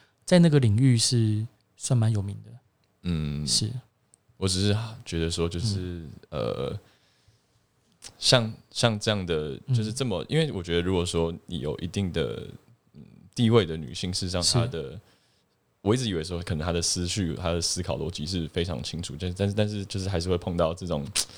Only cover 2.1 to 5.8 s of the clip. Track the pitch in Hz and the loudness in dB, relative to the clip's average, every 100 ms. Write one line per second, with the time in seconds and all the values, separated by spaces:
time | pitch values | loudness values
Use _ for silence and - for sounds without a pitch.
2.1 | 107 98 104 107 120 _ _ _ _ 90 | 2 -2 -8 -14 -20 _ _ _ _ -2
3.1 | 80 76 73 73 - 107 127 - _ _ | 0 0 -2 -2 0 -2 -4 -12 _ _
4.1 | _ _ - 95 92 101 104 113 - - | _ _ -4 -2 2 2 2 -2 -10 -6
5.1 | 82 82 85 85 85 107 98 | -2 -2 0 -2 0 -2 -2